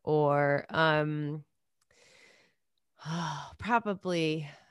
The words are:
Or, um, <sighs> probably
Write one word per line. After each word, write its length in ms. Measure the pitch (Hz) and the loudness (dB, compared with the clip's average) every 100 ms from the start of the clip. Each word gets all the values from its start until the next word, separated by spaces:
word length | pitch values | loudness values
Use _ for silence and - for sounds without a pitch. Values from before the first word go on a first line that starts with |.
Or, 640 | - 151 147 143 143 143 - | 0 2 4 4 2 0 -2
um, 720 | - 160 151 151 151 147 151 - _ _ _ _ _ _ _ - _ _ _ _ _ _ _ | 2 4 4 0 -2 -4 -8 -12 _ _ _ _ _ _ _ -20 _ _ _ _ _ _ _
<sighs> 540 | 151 170 160 147 143 - | -8 -6 -6 -8 -12 -10
probably 920 | 190 240 214 190 185 175 160 160 147 - _ | -2 0 0 -4 -2 0 0 -2 -6 -14 _